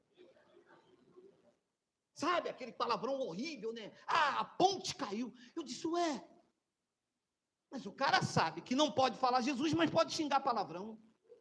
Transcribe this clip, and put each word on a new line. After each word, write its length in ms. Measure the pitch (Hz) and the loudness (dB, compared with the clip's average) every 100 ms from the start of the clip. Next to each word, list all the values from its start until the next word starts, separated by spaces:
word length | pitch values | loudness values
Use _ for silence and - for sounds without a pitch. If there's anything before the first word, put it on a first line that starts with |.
| _ _ 359 _ _ - _ - _ 370 _ 370 381 _ _ _ _ _ _ _ _ | _ _ -20 _ _ -20 _ -20 _ _ _ -20 -20 _ _ _ _ _ _ _ _
Sabe, 360 | - 294 349 - | -4 0 0 -2
aquele 240 | - 247 | -8 -12
palavrão 460 | - 233 208 233 269 | -4 -2 -2 -2 -4
horrível, 500 | 220 175 320 262 220 | -4 -6 -8 -8 -8
né? 220 | 233 196 - - | -8 -12 -12 -2
"Ah, 340 | 339 285 226 | 2 2 0
a 40 | - | -4
ponte 480 | - 370 370 370 - | 2 2 2 -6 -8
caiu." 360 | 262 208 240 - - 330 | -6 -4 -6 -10 -14 -12
Eu 80 | |
disse, 240 | 262 - 330 | -10 -8 -2
"Ué, 400 | 349 339 240 - - _ _ _ _ _ _ _ _ _ _ _ _ _ | 0 0 -2 -8 -20 _ _ _ _ _ _ _ _ _ _ _ _ _
mas 140 | 269 196 | -12 -10
o 80 | |
cara 280 | - 269 370 | -2 2 4
sabe 400 | - 240 165 160 | 4 2 0 -2
que 140 | - 262 | 0 2
não 160 | 302 | 4
pode 260 | - 262 190 | 4 2 2
falar 240 | 254 247 | 2 2
Jesus, 320 | 240 247 311 | 2 0 2
mas 160 | 320 330 | 4 4
pode 240 | 330 320 | 4 2
xingar 280 | - 294 277 | 0 0 0
palavrão. 600 | 262 226 156 170 214 220 - _ _ - | 2 -2 -4 -8 -10 -14 -20 _ _ -20